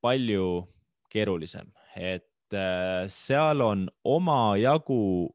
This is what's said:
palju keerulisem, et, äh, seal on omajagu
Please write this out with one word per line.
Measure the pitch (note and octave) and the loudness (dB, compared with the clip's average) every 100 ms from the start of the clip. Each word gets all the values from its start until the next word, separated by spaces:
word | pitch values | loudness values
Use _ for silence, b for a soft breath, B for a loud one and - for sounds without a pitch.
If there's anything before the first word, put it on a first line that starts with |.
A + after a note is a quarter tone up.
palju | A#2+ C3 A#2+ G2+ F#2 F2 F#2 _ _ _ _ | 2 2 2 0 0 -2 -6 _ _ _ _
keerulisem, | G#2+ G#2 F2+ D#2 - - _ _ | -2 0 -2 -6 -14 -20 _ _
et, | - F2+ F#2 _ _ _ | -10 -6 -6 _ _ _
äh, | G2+ F#2+ F#2 F#2 F#2 F#2+ | -4 -2 -2 -2 -2 -4
seal | - - C#3 D#3 D3 | -10 -2 2 2 2
on | A#2 G2+ F#2 _ | 2 0 -4 _
omajagu | - D3 F3+ C#3+ A2+ G2+ A#2+ D#3 D#3 C3 G2+ F2+ F2 | -2 0 2 2 4 4 2 2 0 0 0 0 -2